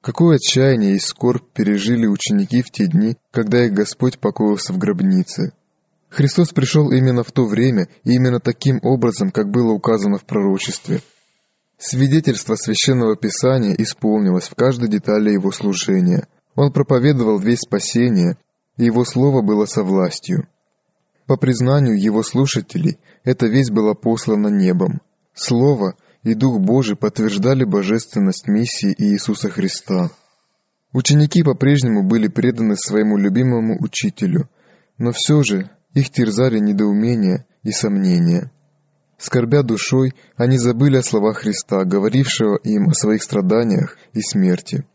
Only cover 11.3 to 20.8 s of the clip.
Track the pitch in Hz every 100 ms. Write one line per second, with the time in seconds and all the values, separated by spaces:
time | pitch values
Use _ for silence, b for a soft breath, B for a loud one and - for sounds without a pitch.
11.3 | _ _ _ _ _ - 127 135 151 156
12.3 | 117 - 110 - 107 - 127 113 107 107
13.3 | - 131 131 107 90 110 - 110 107 98
14.3 | 90 - - 123 123 120 104 92 107 107
15.3 | 101 98 95 104 92 - 95 90 87 -
16.3 | _ _ - 143 143 139 131 135 139 113
17.3 | 104 101 120 - 101 - 120 123 104 87
18.3 | 87 _ _ _ - 120 113 123 127 139
19.3 | 135 104 104 104 - 95 95 90 - -
20.3 | 85 - _ _ _